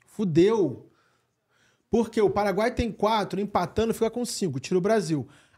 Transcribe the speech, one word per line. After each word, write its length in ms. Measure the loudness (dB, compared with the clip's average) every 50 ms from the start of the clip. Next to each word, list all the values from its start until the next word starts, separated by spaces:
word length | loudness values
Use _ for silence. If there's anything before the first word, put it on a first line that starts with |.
| _
Fudeu. 840 | _ _ -4 -4 0 4 4 4 4 4 2 0 0 -2 -8 -14 -20 _ _ _ _ _ _ _ _ _ _ _ _ _ _ _ _ _ _ _ _
Porque 320 | 0 0 0 0 0 2
o 80 | 2 2
Paraguai 400 | 2 2 0 0 0 0 0 0
tem 220 | 0 -2 -4 -4
quatro, 480 | -2 -2 0 0 2 0 -2 -2 -4 -6
empatando 540 | -6 -2 -2 -2 -2 -2 -2 -2 -2 -2 0
fica 160 | 0 -2 -2
com 160 | -2 -4 -6
cinco, 340 | -6 -4 -4 -4 -4 -4 -4
tira 180 | -6 -2 -2 0
o 40 |
Brasil. 440 | 2 2 0 0 0 0 -2 -4 -4 -8 -14 -20 _ _ _